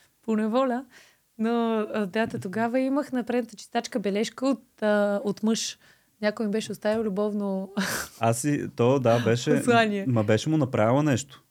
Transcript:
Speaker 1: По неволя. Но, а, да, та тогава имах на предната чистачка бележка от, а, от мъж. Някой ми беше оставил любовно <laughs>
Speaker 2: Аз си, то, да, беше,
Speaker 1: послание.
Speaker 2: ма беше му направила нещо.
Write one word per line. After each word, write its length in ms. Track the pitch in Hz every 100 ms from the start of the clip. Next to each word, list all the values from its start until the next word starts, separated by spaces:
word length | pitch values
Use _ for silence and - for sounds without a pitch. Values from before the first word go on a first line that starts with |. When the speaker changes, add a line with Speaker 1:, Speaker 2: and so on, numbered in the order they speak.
| _ _
Speaker 1:
По 140 | - 214
неволя. 480 | 220 240 269 240 277 - - _ _ -
Но, 120 | 220 233 233 226 214
а, 140 | 214 202
да, 200 | 220 226
та 120 | 233
тогава 420 | 196 190 233 254
имах 320 | 262 277 -
на 120 | 254
предната 320 | 240 247 240 196
чистачка 420 | - 233 226 247
бележка 460 | 202 196 220 - 262
от, 360 | 269 - -
а, 380 | 214 208 202 202
от 180 | 208 196
мъж. 360 | 214 226 - - _ _ _ -
Някой 240 | 214 214 220
ми 60 |
беше 200 | 208 214
оставил 300 | 202 208 220
любовно 720 | 220 190 208 208 202 190 190 214 - -
<laughs> 240 | - -
Speaker 2:
Аз 200 | 113 117
си, 280 | 147 143 95 -
то, 220 | 120 139
да, 200 | 120 117
беше, 360 | 117 120 180 247
Speaker 1:
послание. 480 | - 233 220 202 196
Speaker 2:
ма 160 | 117
беше 260 | 107 110 -
му 60 | 156
направила 460 | 127 127 107 131
нещо. 400 | 151 117 - - _